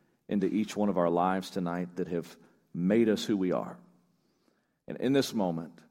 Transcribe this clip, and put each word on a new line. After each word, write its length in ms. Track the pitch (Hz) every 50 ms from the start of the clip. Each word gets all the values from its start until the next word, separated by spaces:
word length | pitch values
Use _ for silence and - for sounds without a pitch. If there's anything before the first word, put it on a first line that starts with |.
| _ _ _ _ _ -
into 180 | - 101 95
each 300 | 87 - 107 107 - -
one 120 | 104 104 101
of 80 | 90
our 140 | 90 87 85
lives 400 | 85 87 87 92 92 95 92 -
tonight 460 | - 98 90 87 87 90 90 90 -
that 120 | 95 87 78
have 280 | 90 85 78 - - - - - _ _ _ _ -
made 360 | 82 87 92 104 117 117 110
us 160 | 104 101 -
who 120 | - 107
we 160 | 98 92 90 80
are. 240 | 60 - - - - - - _ _ _ _ _ _ _ _ _ _ _ _ _ _ _ _ _ _ _
And 120 | - - -
in 140 | - 127 139
this 220 | 139 127 - 110
moment 460 | 113 98 90 82 82 82 76 - - - _